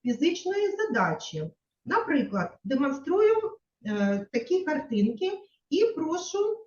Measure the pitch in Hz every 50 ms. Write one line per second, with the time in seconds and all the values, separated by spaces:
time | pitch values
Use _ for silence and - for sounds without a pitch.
0 | - 247 240 - 294 349 349 - - 359 392 403 415 392 403 381 440 440 233 226
1 | 190 165 156 156 - - - 156 156 160 - _ _ _ _ _ _ 240 381 440
2 | 453 - 302 269 208 - 196 190 180 - - _ _ 196 269 254 285 269 262 -
3 | - 320 349 403 427 427 453 440 440 - - - _ _ _ _ - 208 208 208
4 | 202 202 202 196 196 - - 233 - - 359 370 370 311 302 277 - - 226 208
5 | 202 233 - - 370 381 392 - - _ _ _ _ _ 285 359 440 466 440 311
6 | 320 311 330 359 - - - 403 415 427 440 - -